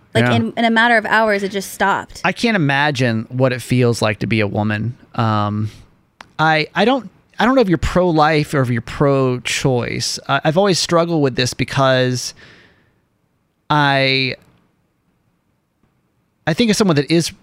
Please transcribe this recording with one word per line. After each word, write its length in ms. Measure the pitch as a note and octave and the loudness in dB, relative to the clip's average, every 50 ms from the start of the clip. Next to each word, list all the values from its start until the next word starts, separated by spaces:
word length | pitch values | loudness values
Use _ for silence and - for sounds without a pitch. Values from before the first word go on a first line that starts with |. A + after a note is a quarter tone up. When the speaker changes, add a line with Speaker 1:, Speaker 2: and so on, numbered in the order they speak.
| _ _ - | _ _ -2
Speaker 1:
Like, 80 | - A#2+ B2 | 0 0 2
Speaker 2:
Yeah. 80 | A#2+ | 0
Speaker 1:
in, 180 | - A3+ A3 - | 0 -2 -4 -4
in 80 | - A#3 | -2 -2
a 80 | A3+ | 0
matter 240 | A3+ A3 A3+ A#3+ A#3+ | 2 2 2 2 2
of 100 | A3 G#3+ | 0 0
hours, 380 | - - G#3+ A3+ G#3+ G3+ G3+ G3+ | 0 0 0 2 0 0 -2 -4
it 80 | F#3+ | -6
just 220 | G3 G3 F#3+ - - | -6 -8 -8 -10 -6
stopped. 480 | - G#3 F#3+ F#3+ A#2+ - - - - - | -2 -2 0 0 -2 -4 -8 -10 -4 -4
Speaker 2:
I 80 | F3 | -4
can't 240 | F#3 - - A#3 A3 | -2 0 -2 0 0
imagine 680 | G3 D3+ C#3 C#3 C#3 C#3+ D3+ D3 A#2 C3 A#2+ A2+ A2 A2+ - | 2 2 2 2 2 2 0 0 0 0 0 0 -2 -4 -6
what 220 | B2+ B2+ C3 C3 | -2 0 0 0
it 100 | B2 B2 | 0 -2
feels 400 | - - B2+ B2+ B2+ A#2+ A#2 - | -4 -2 0 2 2 2 2 2
like 180 | A#2 A2 A2 - | 0 -2 -2 -2
to 80 | B2+ A2 | -2 -2
be 120 | A2+ A2 | 0 0
a 80 | G#2+ G2+ | 0 0
woman. 480 | G2 G#2+ G#2 G#2+ G#2+ G#2 A2 A#2 B2 - - _ - | -2 -2 -2 -2 -2 -2 -4 -6 -8 -10 -16 _ -4
Um, 560 | - A#2 A2+ G#2+ G#2 G#2 G#2 G#2 G#2 G#2+ G#2+ - - - _ _ _ _ _ _ _ - - _ - | -2 0 0 0 0 0 -2 -2 -4 -6 -6 -8 -14 -20 _ _ _ _ _ _ _ -20 -14 _ 0
I, 280 | D#3 D#3+ D#3+ D#3 D3+ - - | 2 2 2 2 0 -2 -2
I 120 | E3 G3+ | 0 2
don't, 240 | A#3 C4+ C4+ G#3+ F#3+ - _ _ _ _ - | 2 2 0 -2 -8 -16 _ _ _ _ 0
I 60 | G3 | 0
don't 120 | A#3 C4 | 2 4
know 60 | C4+ | 4
if 60 | A#3 F#3+ | 4 2
you're 100 | E3+ - | 2 0
pro-life 760 | - - - F3+ F3+ F3+ D#3+ D#3 D3+ D3+ D#3+ D3+ D3 - - | 0 0 0 0 0 2 2 2 2 4 2 0 0 0 -2
or 80 | D3 | -2
if 80 | C3 A#2+ | 0 0
you're 100 | B2 A#2 | -2 -4
pro-choice. 1400 | - - - - D3+ C#3+ C#3 C3+ C3 B2+ B2+ B2 - - - - - C#3+ B2+ A#2+ A#2 A#2+ - B2+ A#2 - - - - - | -6 -8 -4 0 2 2 2 2 0 0 -2 -4 -4 -6 -4 -2 0 0 0 0 -2 -4 -6 -6 -6 -6 -8 -8 -4 -4
I, 100 | C#3 C#3 - | -4 0 0
I've 120 | D#3 D3 F3+ | 0 2 2
always 220 | G3+ G#3 F3+ - | 2 2 2 0
struggled 420 | - - E3+ E3+ E3+ E3+ E3+ D#3+ | 0 0 0 0 2 0 0 0
with 140 | C#3+ C3+ A#2+ | 0 0 0
this 180 | B2+ B2+ B2 - | -2 -4 -4 -4
because 800 | - C3 - - C3+ C3+ C3 C3 B2+ B2+ B2+ B2+ B2 - - - - - - - - - _ _ _ _ _ _ _ _ _ _ _ _ _ _ _ _ _ _ _ _ - | -6 -6 -4 -2 0 2 2 2 2 2 0 -2 -4 -6 -10 -12 -16 -20 -20 -20 -20 -20 _ _ _ _ _ _ _ _ _ _ _ _ _ _ _ _ _ _ _ _ -2
I, 680 | D3+ D3+ D3 C#3+ C#3 C3+ C3+ C3 C3+ C3+ C3 B2+ - - _ _ _ _ _ _ _ _ _ _ _ _ _ _ _ _ _ _ _ _ _ _ _ _ _ _ _ _ _ _ _ _ _ _ _ _ _ _ _ _ _ - | 0 2 2 2 2 2 2 0 0 0 -2 -4 -6 -8 _ _ _ _ _ _ _ _ _ _ _ _ _ _ _ _ _ _ _ _ _ _ _ _ _ _ _ _ _ _ _ _ _ _ _ _ _ _ _ _ _ -4
I 60 | D#3+ | -2
think 160 | - A#3+ A3+ | 0 0 0
as 60 | G3 - | 2 2
someone 180 | G#3+ F#3+ D#3+ | 2 2 2
that 140 | C#3 C#3+ - | 2 2 2
is 200 | D#3+ E3+ D#3 - - - | 0 0 0 -2 -6 -14